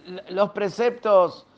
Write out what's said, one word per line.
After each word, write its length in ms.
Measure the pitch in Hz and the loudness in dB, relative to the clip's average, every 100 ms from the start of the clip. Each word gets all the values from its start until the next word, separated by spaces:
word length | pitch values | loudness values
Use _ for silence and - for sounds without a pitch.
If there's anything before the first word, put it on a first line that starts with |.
| - | -16
lo, 140 | 185 175 | -16 -8
los 200 | 185 202 | -2 -2
preceptos 960 | 220 202 - 240 240 220 196 170 - _ | -2 -6 -2 -4 -2 2 4 4 -2 _